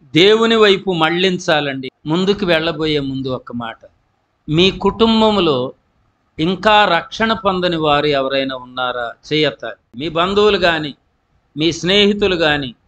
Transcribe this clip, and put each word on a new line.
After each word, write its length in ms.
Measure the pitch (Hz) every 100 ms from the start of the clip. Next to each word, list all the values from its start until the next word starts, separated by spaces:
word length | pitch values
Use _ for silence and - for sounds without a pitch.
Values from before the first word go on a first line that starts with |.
దేవుని 520 | 143 151 190 220 226 226
వైపు 380 | 214 196 190
మళ్ళించాలండి. 960 | 175 160 175 185 180 180 151 147 135 131 _ 147
ముందుకు 400 | 170 190 196 185
వెళ్ళబోయే 540 | 160 165 156 156 147
ముందు 280 | 139 135 131
ఒక్క 240 | 123 -
మాట, 260 | 120 117 113 - _ _ _ _ _ -
మీ 220 | 156 185
కుటుంబంలో 1000 | 185 196 196 226 220 220 208 170 131 127 - _ _ _ _ _ -
ఇంకా 460 | 160 185 208 208 202
రక్షణ 480 | 165 165 - 220
పొందని 440 | 220 202 185 180 165
వారు 280 | 156 143 147
ఎవరైనా 500 | 139 135 135 135 131
ఉన్నారా? 580 | 123 127 127 123 117 - -
చేయెత్తాలి. 640 | 151 147 - 117 104 _ 113
మీ 100 | 156
బంధువులు 480 | 160 180 202 208 202
కానీ, 380 | 175 160 151 - _ _ _ _ _ 143
మీ 140 | 160
స్నేహితులు 640 | 160 170 202 202 208 202 180
కానీ 400 | 160 147 131 113